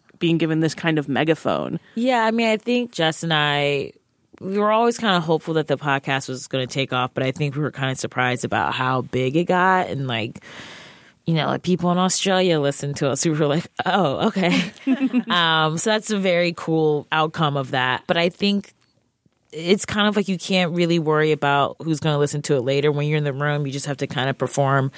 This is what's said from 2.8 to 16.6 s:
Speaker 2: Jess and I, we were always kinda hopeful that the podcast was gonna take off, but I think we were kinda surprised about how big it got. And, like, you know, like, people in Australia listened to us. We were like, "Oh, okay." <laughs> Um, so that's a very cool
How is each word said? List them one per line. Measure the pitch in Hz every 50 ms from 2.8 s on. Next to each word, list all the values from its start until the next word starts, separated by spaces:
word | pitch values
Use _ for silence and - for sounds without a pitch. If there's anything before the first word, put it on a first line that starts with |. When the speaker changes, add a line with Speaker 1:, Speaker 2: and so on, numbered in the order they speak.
| 240 233
Speaker 2:
Jess | - - 165 160 156 - -
and | 165 160
I, | 151 147 147 143 143 143 143 143 139 110 - - _ _ _ _ _ _ _ - -
we | - 190 196 208
were | 208 214
always | 214 220 233 233 233 -
kinda | 226 214 185 175
hopeful | 156 165 160 156 - 170 160
that | 160 147
the | - 143
podcast | 131 151 147 139 139 - 151 135 135 - -
was | 131 127 135
gonna | - - 131 127
take | 127 - 143 135 - 131
off, | 127 127 127 -
but | - 131
I | 131
think | 127 - 147 143 131
we | 147 151
were | 127
kinda | - - 135 131 131
surprised | - - 117 - 127 127 123 123 123 -
about | - 101 110 85 71 -
how | - 127 127 131 127
big | 123 - - 127 131 131 143
it | 165 175
got. | - 180 180 180 190 185 185 - 92
And, | 98 135 139
like, | 127 117 113 107 - - - - - - - - - - - - - - - - - _ _ -
you | 170 165
know, | 156 139
like, | 131 135 135 -
people | 175 180 170 175 180
in | 175
Australia | 180 185 185 - - - 196 185 185 185 180 165 151
listened | 139 143 139 - 139 143 143
to | - 151 135
us. | 127 - -
We | 170
were | 151 151 160
like, | 139 139 170 - - - - -
"Oh, | 185 175 202 175 139 131 - 175
okay." | 220 - 202 175 175 - - 175 208 - - -
<laughs> | 269 262 285 269 240 247 247 - -
Um, | 175 175 170 165 160 160 156 156 160 165
so | - 220
that's | 214 220 214 -
a | 214 196
very | 190 190 170 175 175 170 165
cool | -